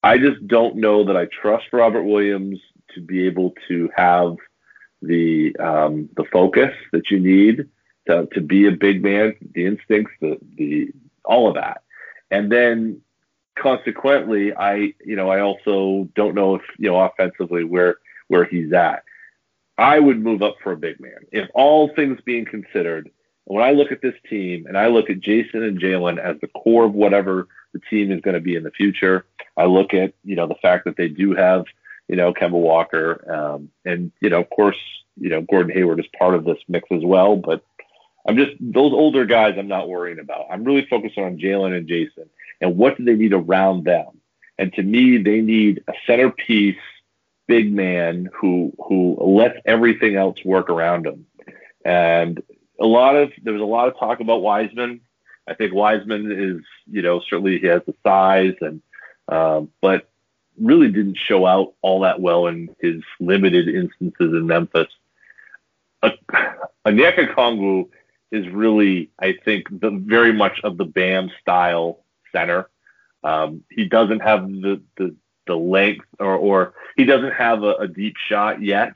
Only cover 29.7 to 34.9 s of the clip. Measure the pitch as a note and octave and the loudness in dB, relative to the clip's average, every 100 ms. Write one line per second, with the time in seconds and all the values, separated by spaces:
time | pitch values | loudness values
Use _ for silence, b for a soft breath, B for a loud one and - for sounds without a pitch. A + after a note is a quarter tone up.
29.7 | F#2 F#2+ F#2+ F#2+ _ G2 F#2 E2 - F#2+ | 4 2 0 -2 _ -8 -6 -4 -2 0
30.7 | F2+ - D#2+ E2+ D2+ G2 F#2 F#2 F#2 F2 | 0 -2 -4 -6 -2 -2 2 2 2 -2
31.7 | _ B B _ F2+ F2 F2 F2 F2 E2+ | _ B B _ 0 0 0 -2 0 2
32.7 | E2 E2+ E2 D#2+ E2 - D#2 D2+ D2 D2 | 2 0 -2 -4 -6 -8 -8 -6 -10 -14
33.7 | _ F2+ F2 F2 _ G#2 F2 F2+ - G#2 | _ -8 -6 -8 _ -2 0 -2 -6 -8
34.7 | - - | -12 -20